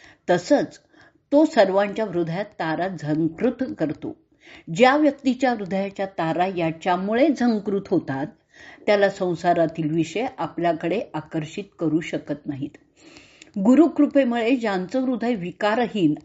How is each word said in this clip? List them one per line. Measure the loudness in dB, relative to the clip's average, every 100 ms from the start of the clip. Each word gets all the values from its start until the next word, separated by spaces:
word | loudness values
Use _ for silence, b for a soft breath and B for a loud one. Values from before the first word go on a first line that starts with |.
| b b -2
तसंच | 0 2 2 2 -8 _ b b _ _
तो | 4
सर्वांच्या | 4 4 4 4 0 -2
हृदयात | -4 -2 -2 -4
तारा | -8 -6 -4 -2 -4
झंकृत | -6 -4 0 -2 -2 -2 -2 -6 -4
करतो. | -6 -6 -10 -14 _ B B B -8
ज्या | 4 4 6
व्यक्तीच्या | 2 2 -2 0 0
हृदयाच्या | -2 -4 -4 -4 -6 -8
तारा | -4 -2 0 -2
याच्यामुळे | -2 -4 -4 -2 -2 0 2 2 2
झंकृत | 0 0 -2 -4 0
होतात, | -2 -2 -6 -8 -10 _ B B B 0
त्याला | 2 2
संसारातील | 0 -4 -2 0 2 0 -2 -2
विषय | -2 -2 -4 -6 -6
आपल्याकडे | -8 -2 -2 -2 -2 -4 -6
आकर्षित | -10 -8 -8 -6 -10 -14 -6
करू | -2 -2
शकत | -2 -8 -8 -10 -8
नाहीत. | -8 -10 -12 _ B B B B B B 0
गुरुकृपेमुळे | 4 6 6 4 2 4 2 2 2 2
ज्यांचं | 0 -2 -2 -2
हृदय | -2 -2 -2
विकारहीन | -2 -6 -4 0 0 0 2 2 2